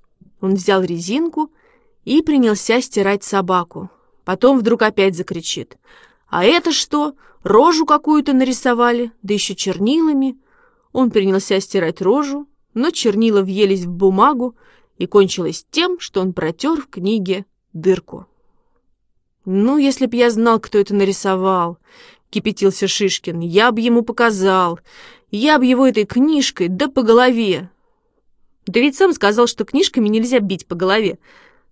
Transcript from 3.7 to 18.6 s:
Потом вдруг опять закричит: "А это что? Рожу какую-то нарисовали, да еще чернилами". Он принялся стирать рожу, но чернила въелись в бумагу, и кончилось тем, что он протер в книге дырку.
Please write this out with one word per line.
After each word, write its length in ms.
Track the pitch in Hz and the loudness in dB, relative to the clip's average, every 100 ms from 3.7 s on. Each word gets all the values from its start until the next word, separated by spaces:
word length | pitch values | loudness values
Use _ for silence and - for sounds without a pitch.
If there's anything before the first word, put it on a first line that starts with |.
| - 180 _ _ _ | -10 -18 _ _ _
Потом 340 | - 185 247 269 | -8 0 4 4
вдруг 240 | 220 233 | 2 2
опять 340 | 214 214 196 170 | 0 2 0 0
закричит: 640 | 185 165 165 - - - _ - _ _ _ | -6 -8 -8 -10 -12 -18 _ -20 _ _ _
"А 160 | 170 | -2
это 260 | 190 339 - | 0 0 0
что? 440 | 285 - 294 294 285 _ _ | -4 -4 -4 -4 -8 _ _
Рожу 440 | - 202 311 320 311 | 2 4 6 4 2
какую-то 460 | 302 302 302 294 | 0 2 0 2
нарисовали, 800 | 262 262 262 262 240 240 240 240 - | 2 0 0 -2 0 0 0 -4 -8
да 120 | 196 | -4
еще 200 | 208 - | -4 -4
чернилами". 840 | 196 190 175 208 311 320 285 269 262 _ _ _ _ _ | -6 -6 -2 0 0 2 0 -2 -4 _ _ _ _ _
Он 200 | - 254 | -2 0
принялся 480 | 220 196 190 - 196 | 0 0 0 0 -4
стирать 420 | 190 196 165 - | -2 -2 -2 -2
рожу, 460 | 185 254 294 277 294 _ _ | 0 0 0 -6 -12 _ _
но 160 | 214 269 | -4 -4
чернила 520 | - 233 202 226 208 | -2 -2 0 2 2
въелись 420 | 190 190 202 190 | 0 0 0 0
в 60 | 175 | -4
бумагу, 680 | 175 196 185 240 277 247 - _ _ _ - | 0 0 4 2 2 -4 -8 _ _ _ -10
и 80 | 180 | 0
кончилось 580 | 202 190 - 165 160 - | 4 2 0 -6 -8 -6
тем, 300 | - 349 359 | -2 -2 -4
что 220 | - - | -6 -4
он 100 | 185 | -4
протер 480 | 185 156 165 277 320 | -4 -6 -4 -4 -4
в 80 | 269 | -6
книге 560 | - 180 220 185 190 190 _ _ | -8 -2 -2 -2 -6 -8 _ _
дырку. 540 | 165 156 185 - - - _ _ _ | -4 0 0 -4 -20 -20 _ _ _